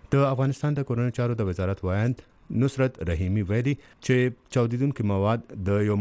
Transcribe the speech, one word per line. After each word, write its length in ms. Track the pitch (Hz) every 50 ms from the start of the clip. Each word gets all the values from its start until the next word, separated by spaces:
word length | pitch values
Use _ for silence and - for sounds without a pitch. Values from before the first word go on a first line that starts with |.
| - - -
د 120 | 139 139 135
افغانستان 500 | 135 123 135 139 135 - - 147 147 143
د 100 | 135 -
کورنیو 260 | 123 117 123 120 - -
چارو 200 | 120 120 120 117
د 100 | 104 95
وزارت 340 | 85 95 92 95 98 - - 90
وایند 360 | 95 101 113 127 120 - - _ _ _ _ - 107 110
نصرت 400 | 131 135 - 127 131 131 - - 85 87
رحیمي 340 | 85 80 95 90 98 110 98 87
ویلي 240 | 104 120 123 139 143 -
چې 760 | - - - _ - - 127 127 123 127 120 - _ _ -
چاودیدونکي 540 | 131 117 117 120 123 135 143 135 - 110 101
مواد 400 | 101 98 98 107 117 117 - - - 107 92
د 160 | 98 101 104 104 104
یو 100 | 104 101